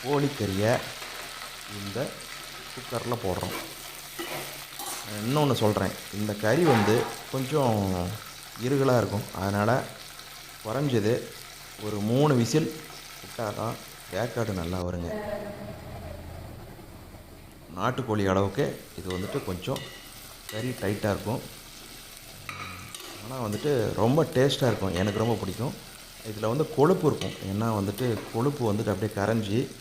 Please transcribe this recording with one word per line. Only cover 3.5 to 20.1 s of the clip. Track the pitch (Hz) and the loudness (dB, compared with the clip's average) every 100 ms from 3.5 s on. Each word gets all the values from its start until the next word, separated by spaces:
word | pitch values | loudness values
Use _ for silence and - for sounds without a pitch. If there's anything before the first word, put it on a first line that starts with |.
| - - - - - - - 339 - - - - - - - - 107 | -4 -8 -10 -12 -12 -12 -10 -6 -6 -8 -10 -12 -10 -8 -8 -6 -4
இன்னொன்னு | 110 147 147 | 0 4 4
சொல்றேன், | 120 107 104 98 - - | 6 6 4 2 -2 -8
இந்த | 98 104 | -4 -2
கறி | 104 107 139 | 0 4 6
வந்து | 170 117 101 117 - - - | 8 8 6 4 2 -6 -6
கொஞ்சம் | 135 127 147 131 110 95 92 90 107 - - - - | -4 0 2 4 4 2 2 0 -4 -10 -14 -14 -4
இருகலா | 120 139 135 123 | 0 4 6 6
இருக்கும். | 104 101 - - | 4 0 -2 -2
அதனால | 95 101 104 127 - - - - - - - - 110 | 0 4 4 4 0 -10 -16 -16 -16 -16 -16 -10 -4
குறைஞ்சது | 120 147 120 101 123 - - - - - - | 0 2 4 4 2 -2 -12 -14 -16 -16 -8
ஒரு | 107 101 | -6 -2
மூணு | 104 123 147 127 | 2 6 6 6
விசில் | 117 156 - - - - - - | 6 4 2 -4 -12 -14 -14 -16
விட்டாதான் | - - 110 101 110 120 - - - | -12 -4 -4 -2 -4 -6 -12 -16 -6
வேக்காடு | 90 120 123 107 | -2 -2 -2 -2
நல்லா | 95 82 92 | -2 -2 -2
வருங்க. | 90 87 85 208 208 - - - - - - - - - - - - - - - - - - - - - - - - 87 | -2 -2 -4 -4 -4 -6 -6 -8 -10 -10 -12 -10 -10 -10 -12 -12 -12 -14 -14 -14 -16 -16 -16 -18 -18 -18 -18 -20 -12 0
நாட்டுக்கோழி | 110 127 123 107 98 | 0 0 2 4 6
அளவுக்கு | 95 101 113 143 - - - | 6 4 2 0 -2 -10 -10
இது | 90 92 | -4 -4
வந்துட்டு | 95 143 - | -2 -4 -4
கொஞ்சம் | 90 107 135 - - - | -4 -4 -4 -6 -14 -16